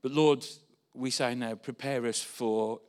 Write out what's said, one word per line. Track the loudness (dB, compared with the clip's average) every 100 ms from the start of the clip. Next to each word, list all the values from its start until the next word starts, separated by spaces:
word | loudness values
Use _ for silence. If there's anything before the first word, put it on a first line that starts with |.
But | 0
Lord, | 4 6 4 0 -16 _ _ _
we | -6 -4
say | 0 0
now, | 0 -4
prepare | -6 -10 -8 -4 -2
us | -2 -4
for, | -6 -4 0 2 0 -4